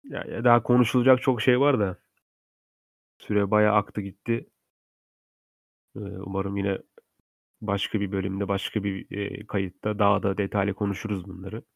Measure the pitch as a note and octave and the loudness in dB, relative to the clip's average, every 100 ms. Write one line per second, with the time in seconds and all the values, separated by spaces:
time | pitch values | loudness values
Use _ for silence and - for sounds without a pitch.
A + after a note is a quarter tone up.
0 | - - - F#2 A#2+ A#2+ A#2 B2 A#2+ B2+ | -8 -8 -6 0 4 4 6 4 4 4
1 | B2 B2+ - A#2+ C3 B2 C#3+ B2+ G2 F2+ | 4 4 2 0 2 4 2 2 -2 -4
2 | _ _ _ _ _ _ _ _ _ _ | _ _ _ _ _ _ _ _ _ _
3 | _ _ - G#2 G2 G#2+ G#2+ G#2 - - | _ _ -2 0 2 4 4 2 0 -6
4 | G2 - - A#2 - _ _ _ _ _ | -8 -8 -4 -4 -4 _ _ _ _ _
5 | _ _ _ _ _ _ _ _ _ G#2+ | _ _ _ _ _ _ _ _ _ -10
6 | G2 F#2+ G2 G2 G2 G2+ G2 F#2+ - - | -10 -8 -6 -4 -2 -2 -2 -2 -8 -20
7 | _ _ _ _ _ _ G#2 G2+ - G2+ | _ _ _ _ _ _ -4 -2 -2 -2
8 | G2+ G2 F#2+ G2 G2 G2 - G#2+ G2 F#2+ | -2 -2 -2 -4 -2 -2 -2 -4 -4 -6
9 | - G2 G2 G2+ G#2 G#2 F#2+ _ G#2+ G#2 | -8 -6 -6 -8 -4 -4 -4 _ -4 2
10 | G2+ G2+ G2 G2 G2 G#2 G2 G2 G2+ G2 | 4 4 0 -2 0 0 -2 -2 -2 -2
11 | G#2 G2 F#2 F2+ F#2+ A2 _ | -4 -6 -6 -10 -10 -10 _